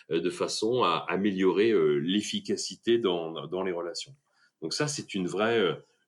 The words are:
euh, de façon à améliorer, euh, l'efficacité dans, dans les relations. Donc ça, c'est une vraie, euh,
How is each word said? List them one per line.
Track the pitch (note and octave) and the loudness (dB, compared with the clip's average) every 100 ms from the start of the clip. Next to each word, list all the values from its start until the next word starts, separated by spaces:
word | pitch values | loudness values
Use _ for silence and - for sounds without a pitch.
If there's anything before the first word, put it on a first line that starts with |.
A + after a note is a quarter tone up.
| - | -4
euh, | E2+ | -2
de | F2 | -2
façon | - F2 - A2 B2 | -2 -4 -2 0 2
à | F#2 D#2+ - | 2 0 -2
améliorer, | F2+ G#2 F#2 F#2+ F2 A2+ | 0 0 2 2 4 4
euh, | G2+ D#2 D2 | 4 4 2
l'efficacité | D#2+ G2+ - G#2 - G2+ - F#2+ - A#2 | 2 0 0 -8 -4 -4 -6 -6 2 2
dans, | G#2 F2 D#2+ D#2 D2 | 2 0 -4 -8 -6
dans | F#2 | -4
les | F#2 | -4
relations. | E2+ E2+ E2 - - _ _ _ _ | -4 -6 -10 -12 -18 _ _ _ _
Donc | D#2+ | -8
ça, | - D3 | -4 -4
c'est | B2 - | -4 -6
une | G2 F2 | -4 -2
vraie, | F2+ A2 A#2 | 0 2 2
euh, | F2+ D2 - _ | 2 -2 -10 _